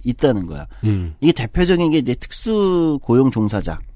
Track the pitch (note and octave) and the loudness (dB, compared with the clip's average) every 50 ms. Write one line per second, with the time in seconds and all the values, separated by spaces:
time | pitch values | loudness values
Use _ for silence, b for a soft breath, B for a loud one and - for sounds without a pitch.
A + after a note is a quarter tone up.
0 | - A#2+ B2 - - C#3 B2 G2+ F2+ E2 D#2+ C#2+ C#2+ - b b b A2 G#2 F#2+ | -6 -6 -4 0 2 2 2 0 -2 -6 -8 -12 -12 -14 b b b -2 0 0
1 | F2+ E2+ D#2 - C#3 D#3+ E3 - A#2 A2 - - F3+ F3 F#3 E3+ F3 D#3+ D3+ D#3+ | -4 -6 -8 0 2 2 2 2 -2 -4 0 0 2 2 2 2 2 2 2 0
2 | B2+ B2 B2 - - - - - - A3+ A3 G#3 G3+ F#3+ F#3 F3 E3 D#3+ D3+ C#3 | 0 0 -4 -4 -6 -12 -12 -8 -4 -2 0 0 2 2 2 2 0 0 -2 -2
3 | - - A#2+ B2+ C3+ C3 - A2+ G#2+ G2+ G#2+ G2+ F2+ - D#2+ D#2 - - - | 0 2 4 4 4 4 2 2 0 0 0 -2 -4 -4 -6 -8 -10 -14 -16